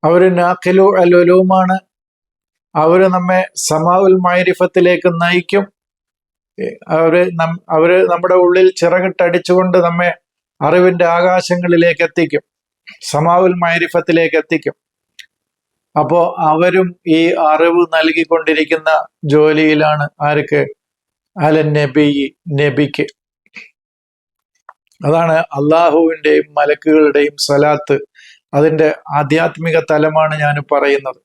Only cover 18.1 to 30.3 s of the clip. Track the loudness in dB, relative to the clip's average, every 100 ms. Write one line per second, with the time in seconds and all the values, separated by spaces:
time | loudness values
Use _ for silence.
18.1 | -2 -2 -2 0 -2 -2 -2 -2 -2 -4
19.1 | _ -2 2 2 2 2 2 0 -2 -4
20.1 | _ -4 -4 -2 -4 -4 -8 _ _ _
21.1 | _ _ -4 0 0 0 -2 -2 0 0
22.1 | 0 -6 _ -10 -4 -2 -2 -4 -4 -8
23.1 | _ _ _ _ -20 -20 _ _ _ _
24.1 | _ _ _ _ _ -20 _ _ _ -2
25.1 | 0 0 0 -2 -4 0 2 2 2 0
26.1 | 0 0 0 -2 -4 -2 -2 0 2 2
27.1 | 2 -2 -4 -2 0 0 -2 -2 -4 -4
28.1 | _ -20 _ _ 0 0 2 0 -2 -6
29.1 | -4 -2 0 -2 -4 -2 -2 0 0 0
30.1 | 0 -2